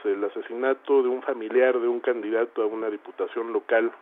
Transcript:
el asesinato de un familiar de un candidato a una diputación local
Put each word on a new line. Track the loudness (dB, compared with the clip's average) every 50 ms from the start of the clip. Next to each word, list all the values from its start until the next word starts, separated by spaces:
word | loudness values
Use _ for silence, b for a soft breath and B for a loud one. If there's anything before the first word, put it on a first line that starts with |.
| -2
el | -2 -2 0
asesinato | -2 -4 -6 -8 -10 -8 -6 -2 0 0 0 -2 0 2 4 4
de | 4 2
un | 0 -2
familiar | -2 -4 -4 -4 -4 0 4 4 4 4 4 2
de | 2 0
un | 0 0
candidato | 0 -2 -2 -2 -2 -2 0 0 0 -2 -2 -2
a | -2
una | -2 -2 -4 -4 -6
diputación | -6 -6 -10 -12 -8 -6 -6 -4 -4 -6 -4 -4 -4
local | -4 -2 2 2 2 2 2 -2 -6